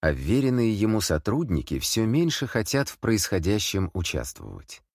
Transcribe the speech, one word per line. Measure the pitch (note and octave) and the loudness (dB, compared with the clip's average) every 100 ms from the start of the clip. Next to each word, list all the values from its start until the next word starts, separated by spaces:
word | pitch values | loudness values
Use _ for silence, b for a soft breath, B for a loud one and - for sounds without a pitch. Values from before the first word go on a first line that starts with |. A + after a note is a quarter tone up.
а | D#2+ | 0
вверенные | C2+ C2+ A#2+ C3+ B2+ A#2 | 0 2 2 2 2 2
ему | G#2 G#2+ A2 | 2 2 2
сотрудники | G2+ D#2 - A#2+ D#3+ E2 B1+ C#2 | 2 -2 0 -2 0 -2 -2 -4
всё | - - A2 | -2 0 2
меньше | C3 E3+ - B2+ | 2 2 0 -2
хотят | B2 G#2+ C#3 C#3 | -2 0 0 -2
в | - | -2
происходящем | - A2 - F#2+ E2+ G#2+ - G2 F#2 F#2+ | 0 2 2 0 2 0 0 -2 -2 -2
участвовать. | E2+ C#2+ A#1 - G1+ G1+ - - _ | -4 -4 -6 -10 -14 -14 -16 -20 _